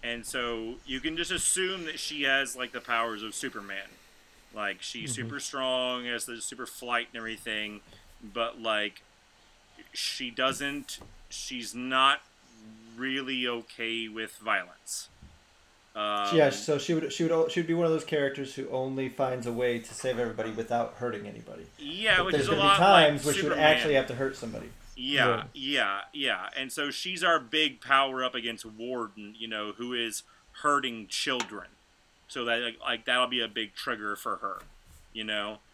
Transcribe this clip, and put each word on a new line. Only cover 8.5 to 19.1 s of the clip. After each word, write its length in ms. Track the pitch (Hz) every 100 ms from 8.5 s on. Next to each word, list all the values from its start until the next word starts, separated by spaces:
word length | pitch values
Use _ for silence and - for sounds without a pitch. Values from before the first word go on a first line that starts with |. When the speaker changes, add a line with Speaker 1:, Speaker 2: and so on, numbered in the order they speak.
| 120
Speaker 1:
like, 400 | 113 107 104 - _ _ _ _ - - _ - -
she 360 | - - - 127
doesn't, 680 | 117 131 135 143 143 135 - - - -
she's 460 | - - 127 110 113
not 460 | 127 131 135 147 - _ - - - 110 113 113
really 500 | 131 135 131 131 123
okay 600 | 120 113 - 113 113 110
with 300 | 110 110 -
violence. 720 | 107 101 87 - - - - - - - _ _ _ _ _ 107
Um, 400 | 104 104 101 160
Speaker 3:
Yeah, 140 | 147
so 280 | - - 143
she 160 | 147
would, 180 | 160 151
she 120 | -
would 80 | 165
o-, 160 | 165 160
she 120 | -
would 60 | 165
be 60 |
one 120 | 165 170
of 60 |
those 120 | 160 143
characters 500 | 151 139 139 135 -
who 140 | 131
only 400 | 131 131 135
finds 360 | 131